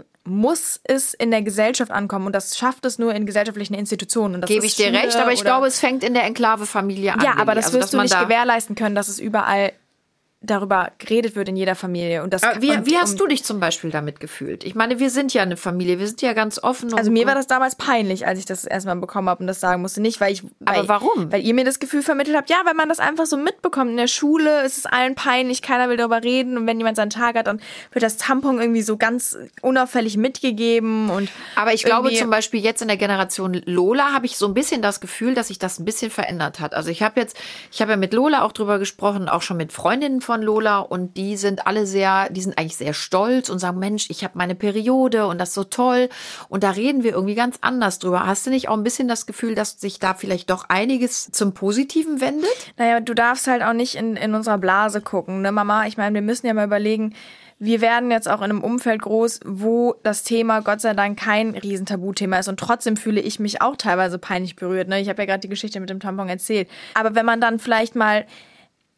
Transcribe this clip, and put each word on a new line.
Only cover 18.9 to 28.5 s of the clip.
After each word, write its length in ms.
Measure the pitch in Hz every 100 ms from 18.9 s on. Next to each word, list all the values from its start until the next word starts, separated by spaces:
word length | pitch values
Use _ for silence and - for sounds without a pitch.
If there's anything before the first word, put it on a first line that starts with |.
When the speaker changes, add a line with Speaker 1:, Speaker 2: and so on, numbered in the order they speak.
| 180
Speaker 1:
bekommen 340 | 185 202 185
habe 120 | 175
und 40 | 185
das 140 | 185
sagen 240 | 185 180
musste. 180 | 185 -
Nicht, 180 | 220 226
weil 140 | 196
ich, 80 | 196 - - -
Speaker 2:
Aber 120 | 190
Speaker 1:
weil, 100 | 196
Speaker 2:
warum? 440 | 202 254 381 165
Speaker 1:
weil 140 | 196 214
ihr 80 |
mir 100 | 240
das 160 | 254 269
Gefühl 220 | 277 294
vermittelt 340 | 277 277 285 302
habt, 140 | -
ja, 60 | 339 349
weil 80 |
man 160 | 320 311
das 80 | 320
einfach 300 | - 320 320
so 100 | 285
mitbekommt. 540 | 302 381 359 285 247
In 60 | 233
der 100 | 247
Schule 560 | - 294 311 302 302
ist 160 | 269 -
es 80 | -
allen 260 | 254 254
peinlich, 480 | 269 285 247 254 254
keiner 280 | - 254 247
will 80 | 240
darüber 260 | 233 226
reden. 340 | 240 254 254 247
Und 80 | 226
wenn 140 | 226
jemand 160 | 226 220
seinen 140 | 214
Tag 240 | 214 240 226
hat, 100 | 220
dann 160 | 214 - - -
wird 100 | 247
das 160 | 220 214
Tampon 420 | - 269 277